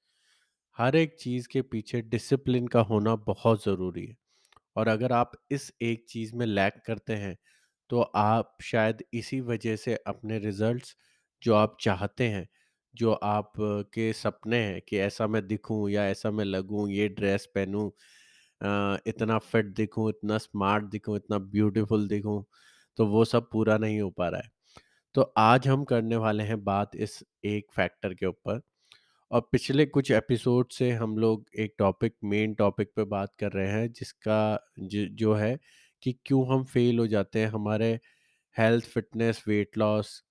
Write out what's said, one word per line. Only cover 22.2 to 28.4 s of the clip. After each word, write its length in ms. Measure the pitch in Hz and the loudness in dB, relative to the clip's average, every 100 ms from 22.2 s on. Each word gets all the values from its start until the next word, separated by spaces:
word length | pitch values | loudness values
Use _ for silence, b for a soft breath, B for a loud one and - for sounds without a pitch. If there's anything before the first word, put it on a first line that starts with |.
| 104 104 101 b b b b - | -2 -6 -8 b b b b -2
तो 80 | 107 | 2
वो 200 | 110 113 | 4 4
सब 240 | 120 - | 2 0
पूरा 260 | 110 110 107 | 0 2 2
नहीं 240 | 107 107 | 0 -2
हो 80 | 98 | -4
पा 180 | - 85 | -2 -4
रहा 140 | 87 | -4
है। 80 | - _ b b b b _ | -10 _ b b b b _
तो 200 | - 131 - | 0 2 6
आज 300 | 110 127 135 | 6 6 4
हम 160 | 135 | 0
करने 320 | 143 120 113 113 | 2 0 0 0
वाले 280 | 110 107 | 0 0
हैं 200 | 104 110 | -2 -4
बात 280 | 101 98 104 - | -2 -2 -2 -6
इस 280 | 107 - - _ 101 | -8 -8 -20 _ -4
एक 220 | 104 - | -4 -6
फैक्टर 420 | - 90 - 101 | -2 -2 -2 -8
के 120 | 90 95 | -4 -4
ऊपर। 360 | 85 | -4